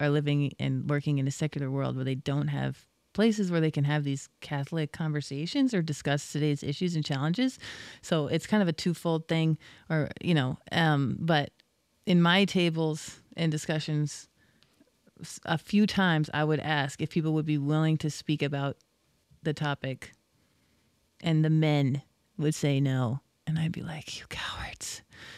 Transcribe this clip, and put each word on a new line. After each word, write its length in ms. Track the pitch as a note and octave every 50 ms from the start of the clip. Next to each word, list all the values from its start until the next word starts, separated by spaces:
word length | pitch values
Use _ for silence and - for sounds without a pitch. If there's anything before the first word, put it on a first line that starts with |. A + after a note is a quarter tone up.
are 100 | D3 D3
living 420 | C#3+ D3+ D3 D3 D3 C#3+ C#3+ C3+ - -
and 320 | C3 C#3 C3 C3 B2+ C3+
working 280 | D3 C#3+ C#3+ D3+ D3 C#3
in 100 | C3+ C#3
a 20 |
secular 400 | C#3 - D#3 D3+ - C#3+ C#3+ C3
world 240 | C3+ C#3 C3+ B2+ B2+
where 100 | C3 B2+
they 120 | C3 C3+
don't 320 | C3 - - C#3 D3 D3 D3
have 360 | C#3+ C3+ C3+ C3+ C3+ - - _ _ _ _ _ -
places 360 | - G#3+ A#3 G#3 G#3+ G3+ F3+ F3
where 80 | E3
they 100 | D#3+ D#3
can 140 | - D3+ C#3+
have 180 | C#3+ D3 D3+ C#3+
these 260 | C#3 C#3 C#3 - - _ -
Catholic 500 | - - D3 C#3 C#3 - E3+ E3 D#3 C#3+ -
conversations 800 | - E3+ D#3 D3 D3 C#3+ - C#3 C#3 D#3 F3 - C#4+ C4+ B3+ A3+
or 80 | F#3
discuss 520 | D#3+ D#3+ D3 - - D3 C#3+ C#3+ - - -
today's 300 | D3+ D3 D3+ C#3+ C#3+ -
issues 320 | - D3 - F#3 F3+ F3
and 80 | D#3 D3
challenges. 540 | - C#3+ C3+ C#3 D#3 F3 - B3+ C4 - - - - - - - - - - -
So 240 | - F3 D#3+ D3
it's 200 | - D#3 E3 - -
kind 140 | G#3+ G#3+ G3
of 60 | E3+
a 40 | D#3
twofold 560 | - - F3+ E3 - - E3+ E3 D#3+ D#3+ -
thing, 280 | E3 E3 D#3+ D#3+ D#3 - - - - - - -
or, 200 | E3+ D#3 C#3+ - - -
you 140 | - F3 E3+
know, 240 | D3+ C3 B2+ - - - - -
um, 440 | E3 E3 D#3 D3+ C#3 C#3 A2+ - -
but 300 | E3 E3 E3+ D3 C#3+ - _ _ - _ _ _ _ _ _ _ -
in 160 | - F3+ F3
my 240 | E3+ E3+ F3 G3 G3+
tables 760 | F#3 - F#3+ F3 E3+ D#3+ D#3+ D#3+ D#3 D#3 D#3 - - - - _ _ -
and 140 | - E3 D#3+ D3+
discussions, 760 | D#3 - - D#3+ D#3 - - D#3 D3+ D3+ C#3+ - - - _ _ _ _ _ _ _ _ _ _ _ _ _ _ _ _ _ _ -
s-, 200 | - - - - -
a 100 | - E3
few 300 | D3+ - - - G3+ G#3+
times 420 | G3+ - G3+ F#3+ F3+ D#3+ D3+ D3+ - -
I 80 | D3 D3+
would 160 | D3+ D#3 C#3+
ask 400 | - D3+ D#3 D3 C3+ C#3 - -
if 100 | D#3 D3
people 220 | - F3 D#3 D#3+ D#3
would 120 | D#3 D3+
be 120 | D#3 D3+ D3
willing 380 | C#3 C#3+ D3+ D#3 D#3+ D#3+ D#3+ D3+
to 120 | - D3+
speak 320 | - - - - D3+ D3 C#3+
about 340 | C#3+ D3 C#3 C#3 C#3 B2 _ _ _ _ _ _ _ _ _ _ _ _ _ -
the 100 | D#3+ D3
topic, 580 | - D3+ D3 C#3 - - C3+ C3 - - - - _ _ _ _ _ _ _ _ _ _ _ _ _ _ _ _ _ _ _ _ _ -
and 220 | E3+ D#3+ D#3 D#3
the 60 | D#3
men 520 | D#3 D#3 D#3 D#3 D3 C#3+ C#3+ C#3 C#3+ C#3+ - _ _ _ _ _ _ -
would 160 | D3+ D3+ D#3
say 260 | - - D3 C#3 C3+
no. 400 | C#3 C3+ C3 C3 B2+ A#2 A#2 C#3 _ _ _ _ - -
And 120 | D#3 D#3+
I'd 100 | D#3+ D#3+ -
be 100 | - -
like, 360 | E3+ D#3 D#3 - - - -
"You 80 | - -
cowards." 720 | - - - - - - - - - - - - - - - _ - - - - -